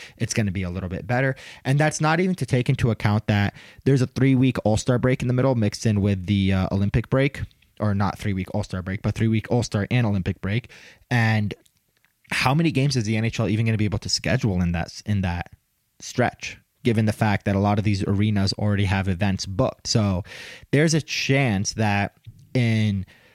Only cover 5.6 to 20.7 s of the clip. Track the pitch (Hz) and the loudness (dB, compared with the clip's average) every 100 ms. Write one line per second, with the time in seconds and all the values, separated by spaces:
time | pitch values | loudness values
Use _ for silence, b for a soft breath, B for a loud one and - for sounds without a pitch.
5.6 | 104 - 113 104 101 98 90 101 95 95 | 0 0 0 2 2 0 2 2 4 2
6.6 | 92 98 101 123 - 131 143 - - _ | 2 0 2 0 0 0 0 -2 -10 _
7.6 | _ _ 107 98 98 - 107 95 92 104 | _ _ -2 0 0 -2 -4 -4 -4 -4
8.6 | 101 92 87 95 107 - 113 110 - 120 | -4 -6 -6 -4 -4 0 0 0 0 -2
9.6 | - 104 101 123 117 101 92 92 95 110 | 0 -2 0 0 0 0 -2 -4 -4 -4
10.6 | - B B B _ 123 113 110 104 - | -6 B B B _ 0 2 2 0 -6
11.6 | _ _ _ _ _ _ _ - 127 147 | _ _ _ _ _ _ _ -2 0 2
12.6 | 170 131 139 131 104 110 113 - 104 107 | 2 2 0 0 0 0 -2 -2 0 0
13.6 | 113 110 107 98 - - - 120 113 90 | 0 0 0 -2 -4 -4 -2 0 0 0
14.6 | 87 85 - - - 101 92 87 - - | 0 0 -4 -8 -4 -2 -2 -4 -8 -14
15.6 | _ _ _ _ - - 120 - - - | _ _ _ _ -8 -2 -2 -2 -12 -14
16.6 | _ _ 123 110 107 - 110 101 104 98 | _ _ 0 2 0 0 0 0 0 2
17.6 | 101 104 101 98 95 98 107 101 98 - | 2 2 0 0 0 0 2 2 0 0
18.6 | 104 101 95 98 95 87 101 92 - 92 | 0 0 2 0 0 -2 0 -2 -4 -2
19.6 | 131 - - 120 104 92 B B B B | -2 -4 -2 0 2 0 B B B B
20.6 | B | B